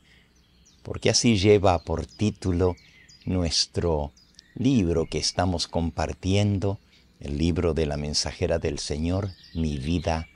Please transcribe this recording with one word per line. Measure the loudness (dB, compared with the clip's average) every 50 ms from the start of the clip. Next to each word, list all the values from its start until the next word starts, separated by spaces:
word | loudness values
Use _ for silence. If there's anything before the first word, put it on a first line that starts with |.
| _ _ -20 -20 _ _ _ _ _ _ _ _ _ -20 _ _ _
porque | -12 -10 -2 -2 0
así | 0 2 4 4 4
lleva | 4 6 6 6 6 6 4 2 2
por | 0 -4 -6 -6 -6
título | -8 -4 -2 -2 -2 -2 -2 -2 -2 2 2 2 2 0 -2 -10 -20 -20 -20 -20 -20 -20 _ -6
nuestro | -2 0 0 0 0 0 -2 -2 -2 -4 -2 0 0 0 -2 -2 -6 -10 _ _ _ _ -20 -20 _ _
libro | -2 0 2 4 4 2 2 2 0 0
que | -2 -4 -4
estamos | -4 -2 -2 0 0 0 0 -2 -4
compartiendo, | -4 -2 -2 -2 -2 -2 -4 -4 -6 -6 -4 -2 0 2 2 2 2 0 0 0 -2 -4 -6 _ _ _ _ _ _ _ _
el | -8 -6 -2 0
libro | 2 2 2 2 0 0 0
de | 0 0
la | -2 -2
mensajera | -4 -6 -4 -4 -4 -4 -4 -4 -4 -2 -2 0 -2
del | -2 -4 -4 -4
Señor, | -6 -6 -4 -4 -2 -2 -2 -2 -4 -6 -8 -12 -20 -10
Mi | -6 -4 -2 -2 -2 -4
Vida | -2 -2 -2 0 0 -2 -2 -2 -4 -8 _